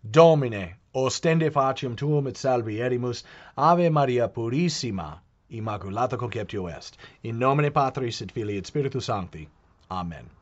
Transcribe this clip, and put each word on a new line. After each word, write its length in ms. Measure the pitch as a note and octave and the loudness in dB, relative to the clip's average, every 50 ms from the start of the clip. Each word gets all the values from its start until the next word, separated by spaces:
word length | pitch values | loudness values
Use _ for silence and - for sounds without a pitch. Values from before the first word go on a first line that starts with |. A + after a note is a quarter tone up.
| - A2 | -10 4
Domine, 640 | G#2+ D#3 E3 E3 D#3+ D3 C3+ A#2+ A2 G2+ F#2+ F2 F#2 - _ _ - | 8 10 10 10 8 6 2 -2 -2 -4 -6 -8 -12 -20 _ _ -2
ostende 560 | C3 C3 B2+ - - - E3+ E3 E3 D#3+ D3+ | 0 0 0 -2 0 0 2 2 4 2 2
faciam 440 | - C#3+ C3+ C3 C3 - C#3+ B2+ A#2 | 2 2 2 2 0 -2 -4 -6 -6
tuum 320 | G#2+ C#3+ D3 D3+ D3 C#3 | -4 -2 0 0 0 0
et 100 | C3 A2 | -2 -6
salvi 400 | - - C3+ B2+ A#2+ A2 A2 G#2 | -4 0 0 0 0 0 -2 -4
erimus, 460 | A2 A#2+ B2+ B2 B2 A#2+ B2 A#2 - - - - - - - _ | -4 -2 0 0 0 -2 -4 -4 -6 -10 -16 -20 -20 -20 -14 _
Ave 340 | - C#3 D#3+ F3 F3 F3 E3 | 2 4 4 4 4 4 2
Maria 380 | D#3 D3 C#3 C3 B2 A#2+ A#2 G#2+ | 4 2 2 2 2 0 0 0
purissima, 920 | - A#2+ A2+ A2+ B2 D3+ F3 F3 D3+ - - A#2 G2+ F#2+ D#2+ D2+ D2+ F2 _ _ _ _ _ _ | -2 -4 -4 -2 0 0 0 0 -2 -2 -6 -6 -6 -6 -8 -10 -12 -16 _ _ _ _ _ _
immaculata 680 | C3+ A2+ G#2+ A2 G#2 G2 F2+ G2 G2 A2 B2 B2 B2+ | -12 -8 -6 -6 -6 -6 -8 -8 -4 -2 -2 -2 -2
conceptio 580 | A#2+ B2 A2+ - A#2 G#2 - - G2+ F#2 E2+ E2 | -4 -6 -6 -6 -6 -8 -6 -6 -6 -6 -6 -10
est. 220 | D#2 - - - - - - - _ | -12 -16 -18 -20 -20 -20 -20 -20 _
In 160 | - A2+ A#2 A#2 | -10 -8 -4 0
nomine 320 | B2+ C3 C#3 D3 D3 D3 | 2 4 4 4 2 2
Patris 520 | D3 D3+ C#3 C3 B2+ C#3 C3 A#2 A2 - | 2 2 0 0 -2 -4 -6 -6 -6 -8
et 100 | A2 F#2+ | -10 -10
Filii 240 | - A#2+ G#2+ G#2 G#2 | -8 -6 -6 -4 -6
et 100 | G2 F2+ | -6 -8
Spiritus 380 | - - D3 C#3 C3+ C3 C3 - | -4 -4 -4 -4 -2 -4 -6 -4
Sancti. 440 | - A#2 G2+ F#2 - - D#2+ D2+ D2 _ _ _ _ _ _ _ _ | -4 -4 -4 -6 -8 -12 -16 -18 -18 _ _ _ _ _ _ _ _
Amen. 400 | F#2 F#2 F2+ E2+ D#2+ C#2 A#1+ - - _ | -8 -6 -6 -8 -10 -12 -16 -20 -20 _